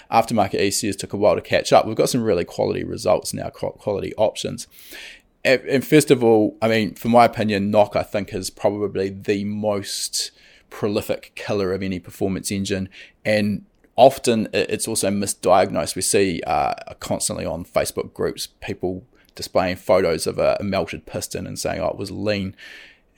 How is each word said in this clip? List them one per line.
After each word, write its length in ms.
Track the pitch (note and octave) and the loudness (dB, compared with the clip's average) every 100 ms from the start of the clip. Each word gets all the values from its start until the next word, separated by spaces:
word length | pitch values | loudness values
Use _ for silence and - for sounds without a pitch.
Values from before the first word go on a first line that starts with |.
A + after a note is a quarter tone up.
| - | 0
Aftermarket 500 | A2+ - A2+ G2+ - | 2 2 2 0 0
E 100 | G2 | 0
C 160 | - A2 | 0 -4
Us 60 | F#2+ | -4
took 160 | - | -6
a 60 | G2+ | 0
while 180 | G#2 E2+ | 2 2
to 60 | |
catch 320 | - - - | 0 -2 4
up. 120 | B2 - | 4 4
We've 80 | A2 | 0
got 120 | D3 | 0
some 120 | C3 | 0
really 220 | A2 F2 F2+ | 0 0 -2
quality 380 | - G#2 F#2 E2+ | -2 -2 -2 -6
results 480 | F2+ G2 F#2+ - | -4 0 0 -2
now, 160 | G#2 G2+ | -8 -10
qu-, 220 | - - | -8 -10
quality 420 | - - G2 F#2 - | -6 -6 -6 -6 0
options. 520 | G#2+ - - G#2+ - - - - - - _ _ | 0 0 -8 -10 -14 -20 -20 -20 -20 -20 _ _
And, 180 | - B2+ | 2 2
and 240 | D2+ C3 A#2+ | 2 -2 4
first 260 | D3+ D3 | 6 6
of 120 | C3+ | 6
all, 320 | A#2 A2+ G#2 - | 6 6 4 0
I 60 | A2+ | 0
mean, 240 | A2 G#2 | 2 0
for 160 | - A#2 | -2 4
my 160 | A#2 A#2 | 6 6
opinion, 460 | A#2 A2 G2+ G2+ | 4 -2 0 2
knock, 240 | G#2+ G2+ - | 2 2 0
I 80 | |
think, 300 | D#2+ G#2+ F#2+ | -4 -6 -6
is 160 | G2+ F#2+ | -8 -10
probably 580 | - A2 G#2 G2+ G2 G2 | -2 -2 -2 -4 -2 -4
the 340 | G2 G2 G2+ | -4 -2 -2
most 880 | G2+ G#2 G#2+ G2+ G2 - - - - - _ _ _ | -2 -4 -2 -2 -4 -8 -6 -6 -8 -12 _ _ _
prolific 640 | - A2 G#2 - - - - | -6 -2 -2 -2 -6 -8 -12
killer 380 | - G#2 F#2+ | -4 -2 -2
of 80 | F#2 | -2
any 180 | F#2+ F#2 | -4 -6
performance 520 | - - F#2+ F2+ - | -8 -6 -4 -4 -4
engine. 380 | G2+ G2 G2 F#2+ - - _ - | -4 -2 -4 -6 -12 -20 _ 0
And 400 | G#2+ G#2 G2 - _ _ - | 0 0 -4 -8 _ _ 6
often 500 | C3 - - A2+ - | 6 6 0 0 0
i-, 40 | G#2 - | -2 -2
it's 180 | G#2 - | -4 -4
also 220 | A2+ G2 | -2 -2
misdiagnosed. 840 | G2+ G2 - G2 F#2+ F#2 F#2 D2+ - | 0 -2 -2 4 6 4 0 -4 -4
We 80 | |
see, 380 | - A2 G2 E2 - | 0 2 2 0 -2
uh, 300 | D2+ C2 - - - | -2 -2 -4 -10 -12
constantly 460 | - G2+ - F2 F2 | -6 -4 -4 -4 -6
on 200 | D#2+ F2 | -6 -4
Facebook 480 | - - - - | -2 -2 -4 -8
groups, 360 | - F2+ - - _ | -4 -4 -4 -12 _
people 420 | - G2+ F2+ F#2 - _ _ | -10 -6 -6 -6 -12 _ _
displaying 440 | - - G2 F#2 F2+ | -14 -4 0 0 -2
photos 500 | - F#2+ F#2 D#2+ G2 | 2 2 2 0 -2
of 100 | F#2+ | 0
a, 200 | D#2 - | 0 0
a 40 | |
melted 440 | G2+ F#2+ E2 E2 - | -2 -4 -4 -8 -10
piston 400 | G#2+ - F#2 F#2+ | -10 -8 -8 -8
and 100 | G2+ | -6
saying, 240 | E2+ E2+ | -6 -4
"Oh, 60 | E2 | -4
it 100 | - | -6
was 140 | G2 | -8
lean." 440 | F#2 G2+ G2+ F#2+ - - - - _ _ | -6 -2 -2 -4 -10 -18 -20 -20 _ _